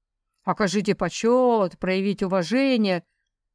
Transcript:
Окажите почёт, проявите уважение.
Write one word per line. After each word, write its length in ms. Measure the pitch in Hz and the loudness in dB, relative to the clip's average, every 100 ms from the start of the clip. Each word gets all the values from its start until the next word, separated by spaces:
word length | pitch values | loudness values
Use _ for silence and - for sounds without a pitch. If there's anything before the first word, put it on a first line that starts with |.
| _ _ _ _ | _ _ _ _
Окажите 500 | - 175 202 202 202 | -6 -2 0 0 -2
почёт, 840 | 185 175 - 226 254 247 226 185 - | -2 -4 -2 2 4 4 2 0 -4
проявите 480 | 180 185 196 190 | -4 -2 -2 -2
уважение. 800 | 190 190 165 247 277 247 202 175 - _ _ _ _ | -2 -2 0 0 2 2 0 -2 -6 _ _ _ _